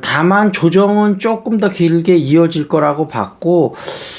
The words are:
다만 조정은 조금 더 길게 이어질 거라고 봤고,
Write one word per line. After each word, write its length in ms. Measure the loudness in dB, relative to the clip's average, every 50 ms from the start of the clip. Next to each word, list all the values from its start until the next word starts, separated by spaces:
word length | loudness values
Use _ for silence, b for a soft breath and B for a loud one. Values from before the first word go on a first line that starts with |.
다만 500 | -4 -4 -2 0 2 2 2 2 2 0
조정은 680 | 0 0 0 2 2 2 2 2 2 2 2 0 0 -2
조금 400 | -2 -4 -4 -4 -4 -4 -2 0
더 120 | -2 -2
길게 460 | 0 0 0 2 2 2 2 2 2
이어질 520 | 2 2 2 4 4 4 2 0 -4 -4 -2
거라고 400 | 0 0 0 0 0 -2 -4 -4
봤고, 680 | -4 -6 -6 -6 -6 -6 -2 0 2 2 2 0 B B B B B B B B B